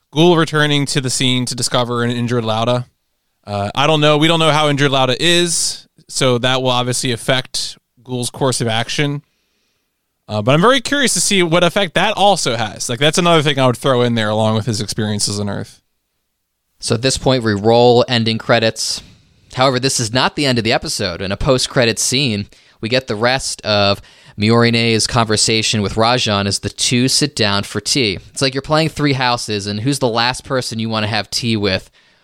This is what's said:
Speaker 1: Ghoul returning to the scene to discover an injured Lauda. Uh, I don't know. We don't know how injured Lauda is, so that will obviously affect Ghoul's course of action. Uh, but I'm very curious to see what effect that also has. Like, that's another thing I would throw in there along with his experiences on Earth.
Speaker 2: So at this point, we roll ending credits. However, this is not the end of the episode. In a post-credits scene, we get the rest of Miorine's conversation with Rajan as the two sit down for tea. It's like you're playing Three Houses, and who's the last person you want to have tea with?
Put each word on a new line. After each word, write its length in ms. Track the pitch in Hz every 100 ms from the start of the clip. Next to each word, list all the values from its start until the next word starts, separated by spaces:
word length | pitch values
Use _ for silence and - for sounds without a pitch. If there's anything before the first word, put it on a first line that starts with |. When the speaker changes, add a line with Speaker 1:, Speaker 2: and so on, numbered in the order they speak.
| _
Speaker 1:
Ghoul 260 | 143 175 165
returning 480 | 160 156 147 143 139
to 140 | 147
the 80 | 127
scene 360 | - 131 127 123
to 100 | 123
discover 480 | - 127 120 120
an 80 | 120
injured 320 | 123 120 123 110
Lauda. 400 | 110 117 123 123 _ _ _ _ _ -
Uh, 260 | 101 101
I 140 | - 147
don't 140 | 156
know. 160 | 147 151
We 80 | 160
don't 120 | 165
know 120 | 160
how 180 | 147 151
injured 220 | 139 143
Lauda 240 | 131 127 120
is, 680 | 170 175 175 165 - - - _ -
so 300 | - 131 123
that 220 | 127 131
will 80 | 131
obviously 420 | 123 123 123 131
affect 680 | 117 - 127 - - - - _ _
Ghoul's 260 | 120 123 120
course 320 | - 135 -
of 60 | 117
action. 560 | 110 117 - 143 143 - _ _ _ _ _ _ _ _ _ -
Uh, 140 | 104
but 100 | 107
I'm 80 | 151
very 180 | 214 269
curious 360 | - 285 247 180
to 40 |
see 220 | - 196
what 220 | 175 170
effect 320 | 170 202 190 -
that 200 | 208 180
also 400 | 202 190 143 117
has. 320 | 107 - -
Like, 120 | 120
that's 180 | 151 170
another 240 | 175 165
thing 160 | 143 135
I 80 | 127
would 100 | 117
throw 280 | 143 123
in 100 | 123
there 160 | 117 107
along 260 | 107 110 110
with 120 | 117
his 120 | 107
experiences 600 | 104 - 107 104 - 104
on 100 | 104
Earth. 320 | 101 110 - _ _ _ _ _ _ _ _ _ _
Speaker 2:
So 140 | -
at 80 | 117
this 160 | 131 -
point, 260 | 135 131
we 100 | 113 101
roll 500 | 107 117 120 120 120
ending 300 | 123 113 110
credits. 640 | - 117 110 - - - - - _ _ _ -
However, 240 | 135 127
this 200 | 131 -
is 140 | 113
not 220 | 127 175 -
the 100 | 139
end 140 | 120
of 40 |
the 80 | 110
episode. 520 | 143 113 - 98 85
In 80 | 95
a 60 | 95
post-credits 680 | 147 127 - 143 117 107
scene, 440 | - 127 139 104 104 - _ _
we 100 | 110
get 180 | 127 -
the 80 | 104
rest 440 | 120 131 - - 104
of 380 | 104 101 101 - - - -
Miorine's 720 | 107 117 117 117 117 113 -
conversation 720 | 123 110 104 - 113 107 110
with 140 | 95 110
Rajan 500 | 113 127 117 101 101
as 140 | -
the 100 | 101
two 380 | - - 123 127
sit 280 | - 147 -
down 280 | 104 101
for 180 | 107 104
tea. 380 | - 151 110 87 -
It's 120 | -
like 100 | 135
you're 80 | 131
playing 280 | - 156 160
Three 240 | - 147
Houses, 520 | 131 127 120 - 104 101
and 160 | 104
who's 160 | 123 139
the 100 | 123
last 380 | 113 120 131 -
person 320 | 131 - 113
you 120 | 110
want 160 | 110 107
to 40 |
have 220 | 110 95
tea 260 | - 120 110
with? 320 | 101 92 - _ _ _